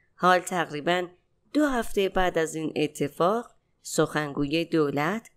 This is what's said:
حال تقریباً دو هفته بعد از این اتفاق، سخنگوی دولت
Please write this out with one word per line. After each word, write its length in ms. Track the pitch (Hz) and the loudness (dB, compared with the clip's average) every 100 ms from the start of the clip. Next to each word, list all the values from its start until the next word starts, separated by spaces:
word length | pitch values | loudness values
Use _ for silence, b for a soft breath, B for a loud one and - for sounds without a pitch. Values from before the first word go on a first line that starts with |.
| _ | _
حال 240 | - 175 180 | 0 4 4
تقریباً 680 | 175 180 147 147 151 180 175 - _ _ _ | 2 -4 -4 -4 0 0 -2 -10 _ _ _
دو 140 | 285 294 | 0 2
هفته 420 | 247 220 208 190 | 0 -2 0 0
بعد 300 | 190 180 170 | 2 2 2
از 160 | 160 | 0
این 180 | 156 156 - | -2 -4 -2
اتفاق، 760 | 147 - 143 - 175 226 - _ _ _ | -2 -2 -4 0 0 0 -6 _ _ _
سخنگوی 840 | - - 151 151 151 139 143 160 | -4 0 0 0 -4 -4 -2 -2
دولت 640 | 165 165 143 139 156 220 - | 0 0 0 0 -2 -4 -10